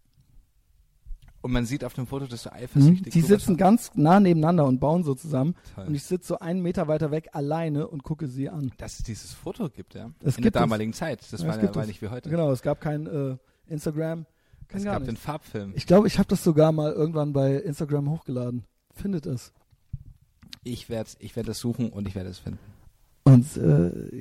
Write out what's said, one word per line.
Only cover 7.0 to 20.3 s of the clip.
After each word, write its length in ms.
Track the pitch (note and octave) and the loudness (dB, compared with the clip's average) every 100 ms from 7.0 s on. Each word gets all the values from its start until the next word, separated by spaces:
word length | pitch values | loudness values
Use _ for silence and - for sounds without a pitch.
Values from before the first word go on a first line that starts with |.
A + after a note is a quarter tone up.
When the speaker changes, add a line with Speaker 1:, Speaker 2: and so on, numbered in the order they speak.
| D#3 | 0
Speaker 2:
weg 200 | D#3 - | -4 -6
alleine 560 | - C#3+ D#3+ E3 D3 D#3 | -8 -4 -2 -2 -4 -4
und 160 | D#3 - | -8 -8
gucke 240 | D#3 D3+ | -8 -6
sie 200 | B2+ C#3 | -6 -8
an. 220 | E3+ C3+ - | -6 -8 -8
Speaker 1:
Dass 200 | A2+ - | -14 -10
es 40 | |
dieses 300 | - G#2+ - | -8 -8 -12
Foto 360 | - D#3+ G3 F3+ | -14 -14 -8 -8
gibt, 260 | - - F#2+ | -10 -18 -16
ja? 180 | A#3 - | -18 -6
Speaker 2:
Es 160 | - B2+ | -4 0
Speaker 1:
In 80 | B2+ | 0
Speaker 2:
gibt 100 | B2+ | 2
Speaker 1:
der 60 | |
Speaker 2:
es. 20 | A#2 | 0
Speaker 1:
damaligen 280 | A2 A2 | 0 -4
Zeit. 280 | - E3+ A#2+ - | -6 -8 -8 -10
Das 80 | G#2+ | -8
Speaker 2:
Ja, 60 | - | -4
Speaker 1:
war 20 | |
Speaker 2:
es 60 | A2 | -2
Speaker 1:
ja 60 | |
Speaker 2:
gibt 120 | G2+ G2+ | -2 -2
Speaker 1:
gar 80 | |
Speaker 2:
es. 60 | G#2+ | -6
Speaker 1:
nicht 120 | G2 | -8
wie 80 | G#2 | -10
heute. 220 | B2 - | -10 -6
Speaker 2:
Genau, 220 | E3 D#3 | -2 0
es 100 | B2+ | 0
gab 180 | C#3+ C#3+ | -2 -4
kein, 260 | D#3 D3 D#3 | -4 -6 -6
äh, 280 | D#3 C#3 C3 - _ _ | -6 -6 -8 -14 _ _
Instagram. 580 | D#3 E3 D3+ D#3+ E3 D#3 _ _ _ - | -8 -6 -4 -6 -8 -12 _ _ _ -14
Kein 100 | G3 | -8
Speaker 1:
Es 60 | G3+ | -6
Speaker 2:
gar 100 | F#3 | -4
Speaker 1:
gab 80 | |
den 80 | B2+ A2+ | -6 -8
Speaker 2:
nichts. 100 | - | -8
Speaker 1:
Farbfilm. 460 | D3+ - A2 G2+ - | -10 -8 -10 -8 -8
Speaker 2:
Ich 120 | - | 4
glaub, 200 | F3+ G#3+ | 6 6
ich 140 | - | 2
hab 80 | - | 0
das 160 | G3 - | 2 2
sogar 260 | D3+ D#3 | 4 4
mal 220 | D#3 D3+ | 4 -2
irgendwann 400 | - D3+ D#3+ D3 | -2 -2 0 -2
bei 240 | C#3 C3+ C#3 | 2 2 0
Instagram 520 | - D3 D3+ D3 C#3+ | -2 -6 -4 -2 -2
hochgeladen. 560 | D#3+ - B2 B2 B2 - _ _ - | -4 -6 -6 -6 -8 -10 _ _ -10
Findet 320 | G3+ F#3 E3 | -6 -6 -4
es. 260 | B2+ - _ _ _ _ - - - _ | -8 -10 _ _ _ _ -16 -16 -20 _